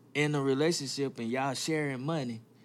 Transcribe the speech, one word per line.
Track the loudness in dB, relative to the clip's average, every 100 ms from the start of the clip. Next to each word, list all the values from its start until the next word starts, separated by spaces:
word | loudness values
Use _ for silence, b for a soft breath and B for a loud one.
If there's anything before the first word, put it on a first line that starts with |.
| -8
in | 0 2 2
a |
relationship | 2 4 4 2 -4 -2 -4 -2
and | -4
y'all | -2 -2 -2
sharing | -2 0 0 -2 -2
money, | -2 -2 -6 -12 b